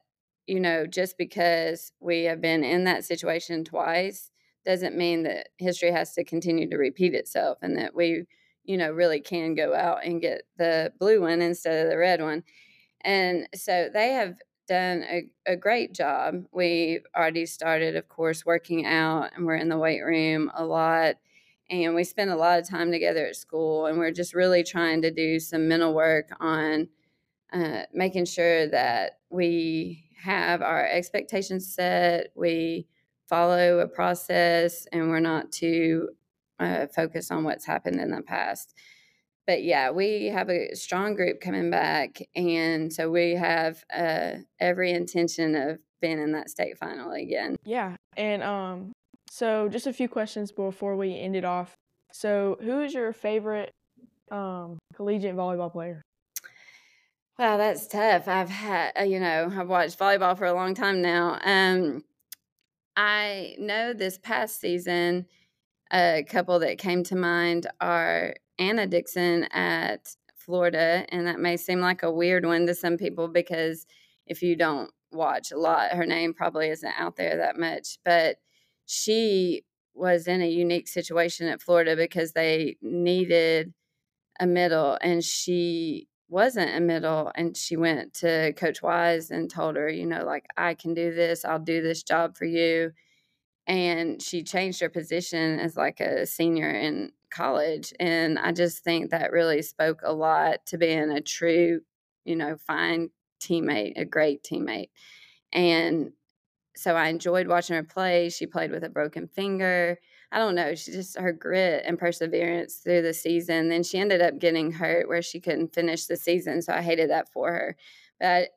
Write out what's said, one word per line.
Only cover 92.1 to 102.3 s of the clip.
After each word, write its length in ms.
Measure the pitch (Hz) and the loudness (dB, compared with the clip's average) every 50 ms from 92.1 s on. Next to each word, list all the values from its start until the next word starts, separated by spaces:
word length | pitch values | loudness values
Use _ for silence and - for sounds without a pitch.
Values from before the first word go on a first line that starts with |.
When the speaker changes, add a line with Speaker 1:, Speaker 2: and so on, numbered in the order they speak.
| 160 165 170 165 180 | 0 2 2 0 -2
Speaker 1:
for 100 | - 170 | -4 -4
you." 460 | 165 170 165 165 165 165 165 165 165 165 _ _ _ _ _ _ _ _ _ _ _ _ _ _ | -2 0 2 2 4 2 2 0 -2 -6 _ _ _ _ _ _ _ _ _ _ _ _ _ _
And 540 | - 185 185 180 175 170 165 170 160 - - | -2 0 2 2 2 2 0 0 -2 -4 -6
she 220 | - - 185 170 160 | -8 -8 -8 -8 -8
changed 380 | - - 185 190 185 180 - | -2 -2 0 0 0 -2 -2
her 80 | 175 160 | -4 -4
position 680 | - 170 160 - 165 180 175 - 175 165 160 160 156 - | -4 -6 -6 -2 -4 -4 -4 -2 -2 0 0 0 0 0
as, 180 | - 165 - | -2 -4 -2
like, 220 | - 139 147 - - | 0 -2 -2 0 -2
a 260 | - - 147 - - | -2 -2 0 -2 -2
senior 440 | - - - 165 170 165 156 151 156 | -4 -2 0 0 2 2 0 0 -2
in 420 | 151 104 143 151 151 - 101 - _ _ _ _ | -2 -2 -2 -2 -2 -4 -6 -8 _ _ _ _
college, 640 | - - - 131 131 - 151 160 156 - - - - - | -8 -4 -2 0 0 0 0 0 -2 -4 -8 -14 -6 -2
and 400 | 175 170 165 165 165 160 160 - | 0 0 2 2 2 0 0 0
I 120 | - 175 | 0 -2
just 320 | 170 175 175 170 - - - | 0 2 0 0 0 -4 -2
think 280 | 170 170 160 - - | -2 -2 0 0 -2
that 200 | 170 165 - - | -2 -2 -2 2
really 300 | - 170 165 165 151 151 | 2 2 4 4 2 0
spoke 400 | 160 - - - 156 160 160 - - | -2 -4 -2 0 0 0 0 0 -2
a 100 | - 156 | -4 -2
lot 520 | 156 160 160 160 156 156 160 139 - _ | 0 2 2 2 4 4 2 0 -2 _
to 120 | - 180 165 | -10 -2 0
being 320 | 170 165 160 160 151 156 | 2 2 4 2 2 2
a 100 | 147 147 | 0 -2
true, 600 | 156 - - - 170 170 160 175 170 170 170 160 - _ _ _ _ _ _ _ _ | -2 -4 -6 0 2 4 4 6 4 4 2 0 -4 _ _ _ _ _ _ _ _
you 100 | - | -4